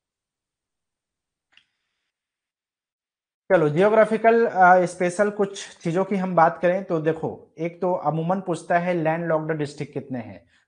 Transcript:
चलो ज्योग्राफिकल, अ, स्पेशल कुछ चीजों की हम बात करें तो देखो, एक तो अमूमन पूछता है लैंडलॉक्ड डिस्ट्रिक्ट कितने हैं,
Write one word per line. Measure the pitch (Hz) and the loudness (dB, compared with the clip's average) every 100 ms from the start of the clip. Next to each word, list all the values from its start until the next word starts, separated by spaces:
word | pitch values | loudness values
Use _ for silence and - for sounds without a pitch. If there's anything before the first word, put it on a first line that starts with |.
| _ _ _ _ _ _ _ _ _ _ _ _ _ _ _ _ _ _ _ _ _ _ _ _ _ _ _ _ _ _ _ _ _ _ - | _ _ _ _ _ _ _ _ _ _ _ _ _ _ _ _ _ _ _ _ _ _ _ _ _ _ _ _ _ _ _ _ _ _ 0
चलो | 185 151 | 2 2
ज्योग्राफिकल, | 151 202 220 214 220 226 233 233 | 2 2 4 2 4 2 4 2
अ, | 180 180 185 | 4 6 6
स्पेशल | 175 - 180 175 208 | 4 -2 -4 0 -2
कुछ | 208 196 202 - - | 0 -4 -4 -16 -10
चीजों | 175 170 | -4 -2
की | 190 202 | -2 -4
हम | 185 | -2
बात | 170 165 170 | 4 2 2
करें | 175 185 | -2 -2
तो | 196 165 | -2 -2
देखो, | 156 160 135 101 - - | -2 -2 -6 -10 -16 -10
एक | 165 170 | -10 -6
तो | 185 | -4
अमूमन | 180 151 160 160 196 | -2 -2 -4 -2 -4
पूछता | 180 165 - 175 | -4 -8 -2 -2
है | 175 | 0
लैंडलॉक्ड | 175 156 165 170 156 156 | -2 -2 -2 -2 -2 -2
डिस्ट्रिक्ट | 160 143 - 147 | -6 -6 -8 -10
कितने | 139 - 127 | -10 -10 -12
हैं, | 107 98 _ _ | -12 -18 _ _